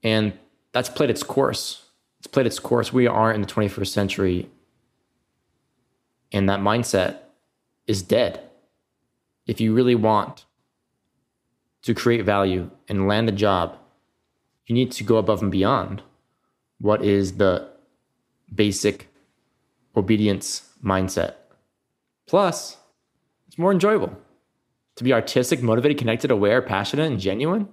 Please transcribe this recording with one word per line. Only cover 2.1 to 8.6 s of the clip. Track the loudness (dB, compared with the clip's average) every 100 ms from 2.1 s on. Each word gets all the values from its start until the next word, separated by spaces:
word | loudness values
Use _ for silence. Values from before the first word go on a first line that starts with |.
| _
It's | -4
played | 0
its | 0 -2
course. | -2 0 0
We | 2 2
are | 4 2
in | 0
the | -2
twenty-first | -2 -2 -2 -4
century, | -2 -2 0 0 0 -4 _ _ _ _ _ _ _ _ _ _ _ _ _ _ _ _ _ _
and | -2 0
that | 0
mindset | 0 0 0 0 0 -4 -20 _ _ _ _ _ -4
is | -4
dead. | 0 0 0 -4 -18 _